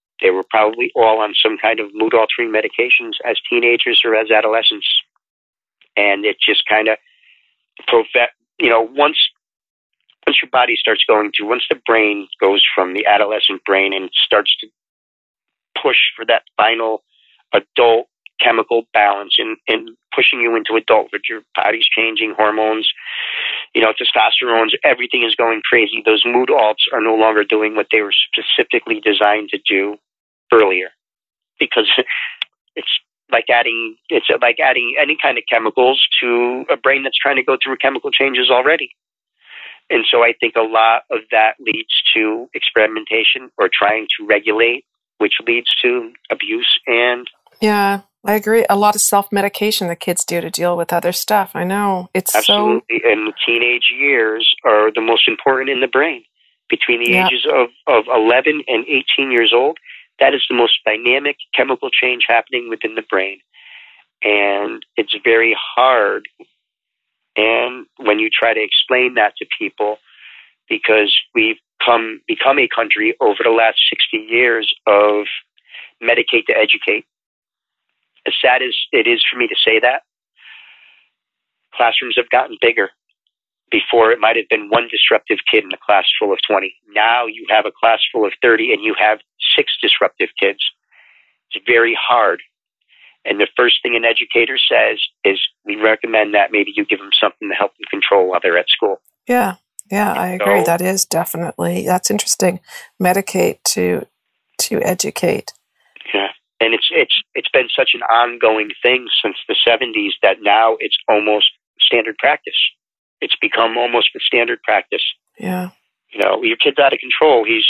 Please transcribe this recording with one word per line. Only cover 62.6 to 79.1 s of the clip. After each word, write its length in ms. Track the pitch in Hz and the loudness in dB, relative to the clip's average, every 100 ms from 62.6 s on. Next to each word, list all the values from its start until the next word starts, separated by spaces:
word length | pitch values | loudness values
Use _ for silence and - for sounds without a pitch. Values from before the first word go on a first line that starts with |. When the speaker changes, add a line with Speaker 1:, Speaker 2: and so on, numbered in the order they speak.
| 120 | -6
Speaker 1:
within 260 | 107 107 | -6 -6
the 80 | 110 - | -6 -2
brain. 300 | 98 95 98 _ _ - - - _ _ - | -2 -2 -8 _ _ -20 -20 -20 _ _ -6
And 600 | 104 104 101 101 107 113 - - | 0 2 2 0 -4 -8 -8 -6
it's 180 | 104 104 | -4 -2
very 320 | 117 113 113 101 - 120 | 2 2 2 -2 -4 0
hard. 520 | 131 120 101 98 - _ - _ _ _ _ _ _ _ _ - | 2 4 0 -2 -8 _ -20 _ _ _ _ _ _ _ _ 0
And 500 | 113 117 123 123 110 - | 0 0 -2 -8 -18 -6
when 220 | 107 107 | -2 0
you 100 | 110 | 0
try 220 | - 113 | 0 0
to 80 | 110 | 0
explain 540 | 104 - - 127 127 | 0 0 0 0 0
that 200 | 123 104 - | 2 0 -2
to 80 | - - | -12 -8
people, 400 | 101 - 104 107 _ _ - - - _ - | -8 -4 -6 -6 _ _ -20 -20 -20 _ -8
because 460 | 110 - 107 104 - - | -6 2 2 4 0 0
we've 220 | 117 113 110 _ - | -2 -2 -2 _ -4
come, 360 | - 117 110 104 - | 0 0 0 -10 -8
become 320 | 110 135 143 | -2 0 2
a 100 | 120 | 0
country 460 | - 107 104 110 - | -2 -2 0 -2 0
over 180 | 113 101 | 0 2
the 60 | 113 | 2
last 280 | 113 113 - - | 4 2 2 -2
sixty 380 | - - 110 110 | 0 -4 -4 -2
years 460 | 120 123 113 104 - 110 | 0 2 0 -2 -2 4
of 400 | 101 104 104 101 - _ _ _ - - _ | 4 4 2 -4 -12 _ _ _ -20 -20 _
medicate 440 | 117 120 117 117 - | 0 0 2 -2 0
to 100 | 113 | 0
educate. 500 | 107 - - 107 - _ _ _ _ _ _ _ _ _ _ _ - | 0 0 -2 -4 -6 _ _ _ _ _ _ _ _ _ _ _ -6
As 80 | - | 0
sad 180 | 131 127 | 2 2
as 120 | 127 - - | -2 -6 -2
it 140 | 120 | 0
is 180 | 117 | 2